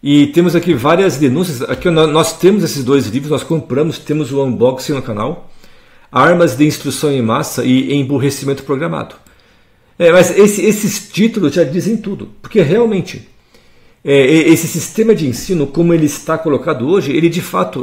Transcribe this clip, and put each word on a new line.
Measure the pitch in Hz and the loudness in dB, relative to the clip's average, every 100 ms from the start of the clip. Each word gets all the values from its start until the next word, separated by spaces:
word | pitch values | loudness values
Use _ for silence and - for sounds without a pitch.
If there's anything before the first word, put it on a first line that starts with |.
E | 139 147 143 | 2 4 4
temos | 165 175 | 4 2
aqui | 160 175 | 2 0
várias | 147 135 175 190 135 | 0 2 2 2 2
denúncias. | 147 135 185 127 | 0 0 -4 -6
Aqui | 131 127 185 | -6 -4 0
nó-, | 160 160 | 2 2
nós | 151 156 - | 2 0 2
temos | 175 208 | 2 2
esses | 165 143 | 0 -4
dois | 123 139 107 | 0 0 0
livros, | 117 143 | -4 -4
nós | 143 | -4
compramos, | - 160 - 127 160 - | -2 -6 -2 -2 -2 -4
temos | - 151 139 | -6 -4 -2
o | 139 | -2
unboxing | 135 107 120 127 - | -2 0 0 0 -6
no | 139 | -6
canal. | 120 104 117 170 - - - - _ _ _ | -6 -6 -6 -8 -14 -20 -20 -20 _ _ _
Armas | - 143 175 170 117 | 0 2 4 2 2
de | |
Instrução | 151 147 143 - 156 | 0 0 -6 -4 -2
em | 139 | 0
Massa | 113 120 147 - | 0 -2 -4 -4
e | 123 127 135 | 0 0 2
Emburrecimento | 143 131 139 139 139 135 135 | -2 -2 -2 -2 -4 -6 -6
Programado. | - 135 165 160 - - _ _ _ _ _ _ _ _ | -4 -4 -4 -6 -10 -14 _ _ _ _ _ _ _ _
É, | 175 | 4
mas | 180 180 160 | 6 4 4
esse, | 202 208 | 4 4
esses | 214 208 208 - - | 0 0 -2 -6 -10
títulos | - 220 226 151 | -2 0 0 -2
já | 175 | 0
dizem | 156 170 160 220 | 0 0 -2 -4
tudo, | 208 202 - - | -6 -10 -12 -18
porque | - 220 | -4 0
realmente, | 147 196 233 202 - 147 113 _ _ _ _ _ _ _ | 2 2 2 0 -6 -12 -18 _ _ _ _ _ _ _
é, | - 139 131 | 0 2 4
e-, | 160 156 | 4 4
esse | 160 160 | 2 2
sistema | 165 - - 220 | -6 -8 -2 2
de | 185 147 | 2 0
ensino, | 120 - 180 139 | -4 -4 -2 -2
como | - 170 | 0 2
ele | 170 151 | 2 0
está | - - 160 | -2 -6 -4
colocado | 160 131 165 139 123 | -2 -2 -2 -4 0
hoje, | 196 139 | 0 0
ele | 143 170 | 0 0
de | 160 | 0
fato, | - - 180 143 | -6 -4 -4 -6